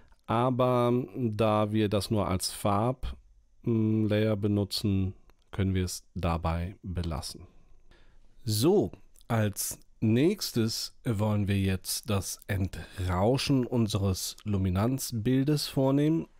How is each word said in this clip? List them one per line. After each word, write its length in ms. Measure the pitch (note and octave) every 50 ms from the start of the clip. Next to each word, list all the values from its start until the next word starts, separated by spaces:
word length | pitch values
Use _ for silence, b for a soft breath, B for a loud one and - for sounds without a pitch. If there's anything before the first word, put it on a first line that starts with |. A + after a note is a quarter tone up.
| B B B B B
Aber 680 | - A2+ A2+ B2 C3 B2+ A#2+ B2+ B2+ B2+ B2 A#2+ A#2+ B2 B2 - - -
da 540 | B2 B2+ A2+ G#2+ G#2 A2 G#2+ G#2+ G#2+ G#2+ G#2
wir 180 | G#2+ A2 G#2+ G2+
das 220 | A2 G2+ - -
nur 160 | A2+ G#2 F#2
als 240 | - - F#2 - -
Farb-, 680 | - - - G#2+ G2+ G2+ A2 B2 - - - - - - - - - - _ _ _ - -
m, 420 | B2 A#2 A2 A2 A2 A2 A2 G#2+ G#2
Layer 280 | G#2 G#2 G#2+ A2 A2
benutzen, 800 | G2+ G2+ G#2 G2+ G2+ G2+ F#2+ - - - G#2+ G2 F#2+ F#2+ F#2 - - - - - _ _ _ -
können 220 | - F#2+ F#2+ F#2
wir 100 | F#2+ F2+
es 200 | F2+ - - - _ -
dabei 600 | F#2 E2+ F2 E2 E2 E2+ E2 E2 E2+ E2+ F2+ G2+ - -
belassen. 640 | G2 F2 F2+ E2+ E2+ D#2 B1+ - - - - - - - - - - - - - - b b b b b b b b b b -
So, 460 | A#2 G#2+ G2+ A#2 E3 G3+ G3+ A#2+ - - - - - - - - -
als 500 | A#2 A2 G#2+ G#2 F#2+ - - - - - - - - -
nächstes 960 | - A2 A2 B2 C#3+ F3 G#3+ - - - - A#2+ A2 A2+ - - - - - - -
wollen 420 | B2+ A2+ G2 G#2+ G#2+ G#2+ G#2 G2+
wir 120 | F#2 G2+ G2
jetzt 500 | G2 F#2+ F#2+ F#2 - - - - - -
das 300 | G#2 F#2+ F2+ - - - -
Entrauschen 1200 | - G#2 F#2+ F#2+ F#2 - E2+ D#2+ - - - F#2 F2+ F2+ F2+ G2 A2+ C3 C3+ - - C#3+ C3 A#2+
unseres 680 | - B2 A#2+ A#2 G2+ - G2+ G2 G2 F#2 - - - - - -
Luminanzbildes 1200 | G#2 G2+ F#2+ F#2+ F#2+ F2+ F#2+ G#2 A#2+ C3+ C3 - - B2 A2+ G#2 B2 C3 C3+ C3+ C#3+ D3+ C#3+ - -
vornehmen. 580 | - C#3 C3+ C3+ C3+ C#3+ D3 D#3 E3 E3 D#3+ - - -